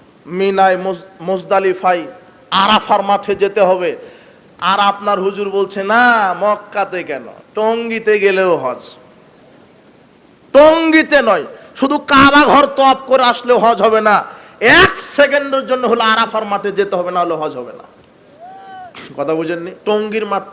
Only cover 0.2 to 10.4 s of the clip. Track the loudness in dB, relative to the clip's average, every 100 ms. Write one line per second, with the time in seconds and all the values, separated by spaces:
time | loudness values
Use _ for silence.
0.2 | -10 -4 -2 2 2 2 -4 -8 -12 -12
1.2 | -6 -6 -2 0 0 0 -2 -2 -4 -16
2.2 | -20 -20 -4 0 2 2 2 0 0 -2
3.2 | -2 -2 0 2 2 2 -2 -6 -12 -20
4.2 | -20 _ _ -6 -2 0 0 -2 -2 -2
5.2 | -2 -4 -4 -4 -4 -6 -2 2 2 2
6.2 | 0 -2 -2 -2 -6 -6 -6 -6 -8 -10
7.2 | -12 -20 -12 -4 -2 -2 -4 -4 0 2
8.2 | 2 2 0 0 -4 -8 -14 -20 -20 _
9.2 | _ _ _ _ _ _ _ _ _ _
10.2 | _ _